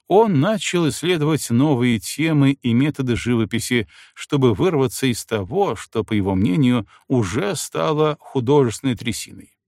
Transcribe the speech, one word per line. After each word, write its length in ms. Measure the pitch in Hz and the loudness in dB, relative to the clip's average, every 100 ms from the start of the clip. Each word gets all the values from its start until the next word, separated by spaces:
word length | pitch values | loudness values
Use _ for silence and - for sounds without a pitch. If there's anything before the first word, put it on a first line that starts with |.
| - | 2
Он 320 | 185 226 147 | 4 4 4
начал 480 | 180 214 - 175 156 | 2 0 -2 0 0
исследовать 640 | - 170 175 147 147 - | 0 -2 0 0 -2 0
новые 480 | 117 151 127 123 117 | 2 2 2 2 0
темы 540 | - - 160 151 139 | -4 -4 0 4 2
и 200 | 139 123 | 2 0
методы 440 | 117 147 - 127 110 | 2 0 -2 -2 -2
живописи, 720 | 120 120 110 117 - 120 104 - - | 0 0 0 -4 -2 -2 -4 -12 -20
чтобы 400 | - - 143 127 | -20 -4 2 2
вырваться 520 | 98 185 151 131 - 135 | 2 0 0 -2 -2 -2
из 180 | 113 | -4
того, 500 | - 110 90 180 185 | -4 -6 -4 -2 -2
что, 300 | - - 113 | -4 -6 -6
по 80 | - | -2
его 240 | 107 95 95 | -2 0 0
мнению, 500 | 123 175 123 123 101 _ _ | 0 2 2 0 -4 _ _
уже 480 | 127 92 - 202 156 | -2 0 -2 -4 -6
стало 600 | - - 160 151 151 147 | -6 -4 -2 0 0 -2
художественной 760 | - 135 120 147 120 - 135 117 | -6 -4 2 4 4 0 -4 -4
трясиной. 600 | 95 - - - - _ | -6 -8 -10 -18 -20 _